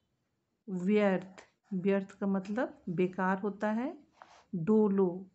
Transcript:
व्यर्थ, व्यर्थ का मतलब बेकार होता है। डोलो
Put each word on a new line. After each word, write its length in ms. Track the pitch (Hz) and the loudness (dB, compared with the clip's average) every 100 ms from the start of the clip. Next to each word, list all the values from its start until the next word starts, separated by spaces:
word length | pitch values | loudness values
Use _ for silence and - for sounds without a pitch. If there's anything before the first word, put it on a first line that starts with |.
| _ _ _ _ _ _ - | _ _ _ _ _ _ -10
व्यर्थ, 800 | 180 185 208 202 180 - - - _ _ | -4 0 2 2 0 -4 -16 -20 _ _
व्यर्थ 380 | 185 196 196 196 | -2 0 0 -2
का 160 | - 196 | -6 -2
मतलब 540 | 196 196 214 302 - - | -2 -2 -4 -6 -8 -8
बेकार 500 | 170 180 185 185 190 | -2 -2 0 -2 -2
होता 320 | 208 196 214 | -4 -4 -4
है। 260 | 220 277 370 _ _ - - _ 175 | -2 -4 -8 _ _ -20 -20 _ -4
डोलो 760 | 160 214 214 196 185 185 - | 2 4 4 4 2 0 -10